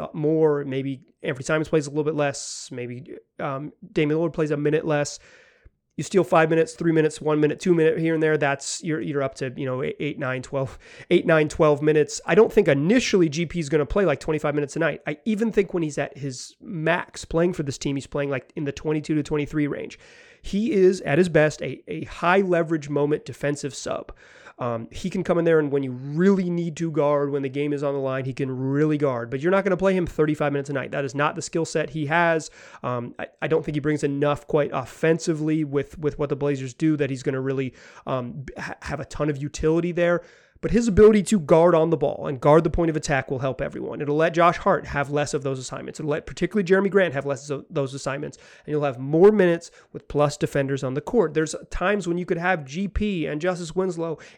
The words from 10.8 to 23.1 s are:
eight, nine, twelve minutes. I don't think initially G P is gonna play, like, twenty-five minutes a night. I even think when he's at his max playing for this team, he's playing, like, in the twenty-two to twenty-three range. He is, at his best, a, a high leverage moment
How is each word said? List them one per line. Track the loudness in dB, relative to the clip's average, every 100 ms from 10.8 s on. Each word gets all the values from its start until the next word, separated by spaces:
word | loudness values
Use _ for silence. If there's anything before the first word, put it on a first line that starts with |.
| -20 -20 0
eight, | 2 4
nine, | 4 2
twelve | 2 4 4
minutes. | 4 2 2 -2 2
I | 4
don't | 6
think | 6 4
initially | 4 4 2 4 2 2
G | 0 -4
P | -4
is | 0
gonna | 0 0
play, | 2
like, | 2 0
twenty-five | -2 -2 0 -2
minutes | -2 -2
a |
night. | -2 -2 -6
I | -6
even | -2 0 0
think | 0 0
when | -2
he's | -4 -4
at | -6 -6
his | -10 -10 -14 -18
max | -10 -4 0 0 -4 -14
playing | -6 0 0
for | 0
this | -6 -6
team, | -4 -4
he's | -6
playing, | -6 -4
like, | -4 -6 -8
in | -6
the |
twenty-two | -6 -4 -2 -2 -2
to |
twenty-three | -2 -4 -2 -2 -2
range. | -4 -8 -14 -20 -20 -20 _
He | -6 -2 0
is, | 4 6 4
at | 2 2
his | 4
best, | 4 2 0
a, | -6 -8 -10
a | -10
high | -10 -4 2 2
leverage | 2 0 0 -2 -2
moment | 0 0